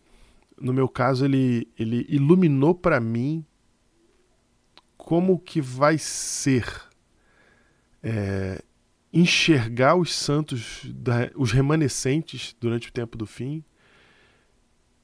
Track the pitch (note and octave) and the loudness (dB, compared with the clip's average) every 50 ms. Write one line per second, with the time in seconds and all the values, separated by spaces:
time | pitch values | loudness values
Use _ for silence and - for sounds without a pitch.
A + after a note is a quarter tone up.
0 | _ _ _ - - _ _ _ _ _ _ - - B2 B2+ C3+ C3 B2 - - | _ _ _ -20 -20 _ _ _ _ _ _ -8 -4 -2 0 0 0 0 0 0
1 | B2 B2+ C3+ B2+ C#3 C#3 C3+ C3+ C3 B2+ A#2+ A#2 - - _ - A#2 A2 A#2 A#2+ | 0 0 2 2 2 2 2 2 2 2 0 0 -2 -6 _ -6 -4 -4 -2 -4
2 | - - D3 C#3+ C#3 D3 F3+ F#3 F#3 D#3+ C#3+ C3+ C#3 D#3+ F3+ - - F3+ D#3 B2+ | -2 0 0 2 4 4 6 6 6 4 4 4 4 2 2 2 2 0 2 2
3 | A2+ A2+ A2+ A#2 B2 C#3+ D#3 E3 D3+ - _ _ _ _ _ _ _ _ _ _ | 0 -2 -2 -2 -2 -4 -4 -6 -8 -12 _ _ _ _ _ _ _ _ _ _
4 | _ _ _ _ _ _ _ _ _ _ _ _ _ _ _ - _ _ _ - | _ _ _ _ _ _ _ _ _ _ _ _ _ _ _ -20 _ _ _ -16
5 | - - D#3+ E3+ F#3 F#3+ F#3 E3 - - - D#3+ C#3 C3 B2 C3 C#3+ D3+ D#3+ D3 | -6 -2 0 2 4 2 2 0 -2 -4 -4 -4 -4 -4 0 2 2 4 4 2
6 | - - - - - - - - - C#3+ C3 A#2+ - - - - - - _ _ | -2 -6 -8 -8 -6 -6 -6 -2 0 2 2 2 0 -2 -8 -14 -16 -20 _ _
7 | _ _ _ _ _ _ _ _ _ _ _ _ _ _ _ _ _ _ _ _ | _ _ _ _ _ _ _ _ _ _ _ _ _ _ _ _ _ _ _ _
8 | - C#3+ A2+ G#2+ G2+ G2 G2 G2 F#2+ F#2+ F#2+ - - _ _ _ _ _ _ _ | -8 -6 -4 -4 -2 -2 -4 -4 -4 -6 -6 -10 -12 _ _ _ _ _ _ _
9 | _ _ - E3 F3 E3+ - - - F3+ D#3+ C3+ A2+ A2+ A#2+ A2+ B2+ C#3+ E3 F3+ | _ _ 2 4 4 4 4 2 2 2 2 2 0 -2 0 2 4 4 4 4
10 | E3+ - - - - - C#3+ D3+ D#3 - C#3 A#2 A2 - - - - B2 B2 C3 | 2 0 -2 -4 -2 -2 -2 -2 -2 -4 -6 -8 -8 -10 -14 -16 -14 -14 -14 -8
11 | B2+ B2 A#2+ A#2+ B2 - - - C3+ A2+ G#2+ C3+ C3+ C#3 D#3 D#3+ D#3 B2+ - - | -4 -2 -2 -2 -2 -4 -4 -2 -2 0 2 2 2 2 2 2 0 0 -2 -2
12 | - C3 C#3 D#3+ D#3 - - B2 - - - _ A#2 A#2 A#2 A#2+ A#2 - - B2 | -2 -2 -2 -2 -4 -6 -10 -14 -14 -14 -10 _ -4 -4 -2 -4 -6 -8 -10 -10
13 | A#2+ A#2 - A2+ A2 G2+ - - A#2 C3+ D3 D#3+ D#3 _ _ _ _ _ _ _ | -10 -8 -8 -10 -12 -10 -10 -10 -10 -8 -8 -10 -12 _ _ _ _ _ _ _
14 | _ _ _ _ _ _ _ _ _ _ _ _ _ _ _ _ _ _ _ _ | _ _ _ _ _ _ _ _ _ _ _ _ _ _ _ _ _ _ _ _